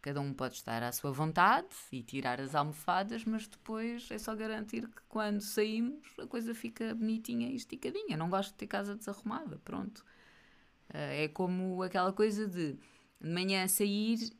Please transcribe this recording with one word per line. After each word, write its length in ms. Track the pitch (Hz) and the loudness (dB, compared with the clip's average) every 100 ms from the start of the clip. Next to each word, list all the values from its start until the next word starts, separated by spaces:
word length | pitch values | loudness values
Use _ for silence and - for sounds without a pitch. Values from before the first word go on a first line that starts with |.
cada 200 | - 143 | -2 -2
um 120 | 143 | -2
pode 220 | 135 131 | -2 -4
estar 260 | - - 117 | -4 -4 -2
à 80 | 120 | 0
sua 180 | 120 143 | -2 -2
vontade 560 | 135 156 160 185 269 370 - - | 0 2 8 8 8 2 -12 -10
e 100 | 131 | -8
tirar 360 | 117 135 131 123 | -4 -2 0 0
as 140 | 135 | 2
almofadas, 720 | 151 147 151 - 180 202 233 | 2 2 0 2 2 2 -2
mas 240 | 226 220 220 | -2 -2 -4
depois 600 | - - 220 226 240 240 | -14 -6 -2 -2 -4 -6
é 60 | 220 | -6
só 180 | 220 220 | -4 -4
garantir 500 | 220 214 214 226 226 | -2 -4 -4 -4 -6
que 160 | - _ | -12 _
quando 320 | 220 214 208 | -2 0 0
saímos 680 | 208 - 214 220 240 302 - - | 0 2 4 4 2 0 -10 -12
a 60 | 240 | -6
coisa 260 | 247 226 | -4 -2
fica 400 | 226 233 226 226 | -4 -6 -4 -4
bonitinha 540 | 226 220 220 226 240 240 | 0 2 0 0 -2 0
e 80 | 262 | -2
esticadinha. 600 | - - - 381 440 156 | -6 -6 -4 -4 -2 -2
Não 140 | 165 | 2
gosto 200 | 190 196 | 0 0
de 60 | - | -6
ter 100 | 202 | -4
casa 260 | 202 202 | -2 -2
desarrumada, 640 | 208 - 202 214 - 311 151 | -6 -8 -8 -6 -6 -6 -10
pronto. 400 | - - 190 - - - - - - - _ _ _ | -8 -6 -6 -10 -20 -20 -20 -20 -20 -20 _ _ _
Eh, 300 | 156 147 139 | -6 -4 0
é 40 | 151 | -2
como 540 | 151 185 180 185 180 | 0 0 2 0 0
aquela 300 | 185 190 180 | 0 2 2
coisa 340 | 196 214 208 214 | 6 4 4 -2
de, 280 | 180 156 135 - - _ _ | 0 -2 -2 -12 -20 _ _
de 80 | 156 | -4
manhã 380 | 175 185 190 185 | 0 2 2 2
sair, 640 | - 208 202 214 226 226 - | 4 4 4 2 2 0 2